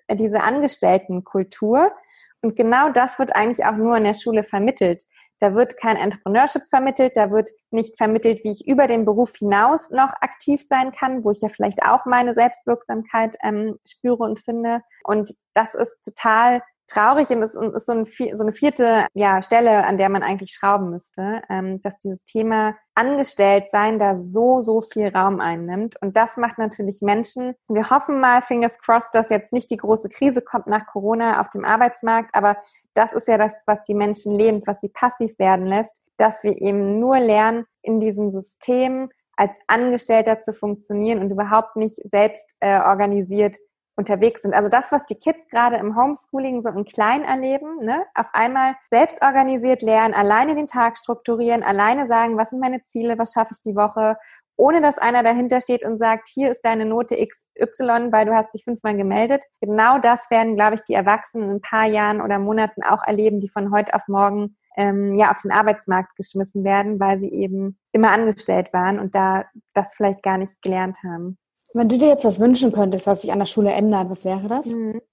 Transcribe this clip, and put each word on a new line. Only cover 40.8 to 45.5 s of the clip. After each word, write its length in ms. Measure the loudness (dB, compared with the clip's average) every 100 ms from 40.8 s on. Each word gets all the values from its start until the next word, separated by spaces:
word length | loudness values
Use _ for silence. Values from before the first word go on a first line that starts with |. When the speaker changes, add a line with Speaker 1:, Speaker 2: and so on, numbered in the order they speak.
| -6 -4 -2 -2
Speaker 1:
und 120 | -2
überhaupt 460 | -4 2 0 0 -4
nicht 240 | -4 -6 -2
selbst, 460 | 2 2 0 -16 _
äh, 200 | 0 2
organisiert 760 | 2 2 0 0 -2 0 0 -2 _ _ _
unterwegs 460 | -8 -4 2 2 0
sind. 140 | 0
Also 140 | 0 2
das, 220 | 0 0
was 140 | -4
die 80 | -4
Kids 340 | -4 -4 -4 _